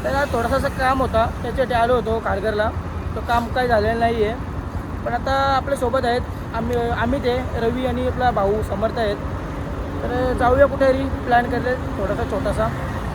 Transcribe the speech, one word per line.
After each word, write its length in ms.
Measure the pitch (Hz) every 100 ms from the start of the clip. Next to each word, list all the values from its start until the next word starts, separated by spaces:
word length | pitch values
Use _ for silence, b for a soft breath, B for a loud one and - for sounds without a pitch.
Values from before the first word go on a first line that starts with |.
तर 120 | - 269
आज 160 | 285
थोडासा 220 | 247 226 269
असं 120 | 262
काम 340 | - 262 269
होता, 240 | 247 214 226
त्याच्यासाठी 480 | - 247 233 247
आलो 220 | 240 233 247
होतो 260 | 214 226 220
खारघरला. 440 | 196 208 208 214 - - - - -
तो 40 |
काम 280 | 214 240 233
काही 200 | 254 254
झालेलं 320 | 226 214 226
नाही 240 | 233 233
आहे, 120 | 208 247 - - - - - - 226
पण 80 |
आता 180 | 233 269
आपल्यासोबत 760 | 269 269 269 262 277 254 254 247
आहेत 160 | 240 240 - - 226
आम्ही, 220 | 233 240
अमित 420 | 233 240 233 277
आहे, 360 | 247 247 254 247
रवी 260 | 226 247 254
आणि 220 | 247 254
आपला 240 | 254 254
भाऊ 220 | 220 196 214 208
समर्थ 280 | 196 220 220
आहेत. 180 | 220 202 - - - - - - - -
तर 300 | 233 247 254 247
जाऊया 260 | 247 262 277
कुठेतरी, 380 | 269 269 262
प्लॅन 460 | 269 - - 240 240
करले 240 | 247 233
थोडासा 500 | 254 - - 190 202
छोटासा. 440 | - 208 214 190 165 - - - -